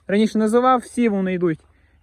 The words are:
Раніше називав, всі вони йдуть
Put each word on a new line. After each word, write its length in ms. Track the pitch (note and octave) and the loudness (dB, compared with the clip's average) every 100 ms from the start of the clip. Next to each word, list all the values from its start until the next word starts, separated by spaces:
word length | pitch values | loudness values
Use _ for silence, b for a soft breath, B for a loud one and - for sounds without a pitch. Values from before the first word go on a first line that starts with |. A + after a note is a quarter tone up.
| - | -4
Раніше 320 | G3+ A3 G#3+ | 0 0 0
називав, 420 | A3 A#3+ B3+ B3+ | 0 2 2 0
всі 280 | A#3+ - A#3+ | -2 -2 -2
вони 260 | G3 F#3 | 0 -2
йдуть 260 | F3+ F3 D#3 _ _ _ _ | -2 -2 -4 _ _ _ _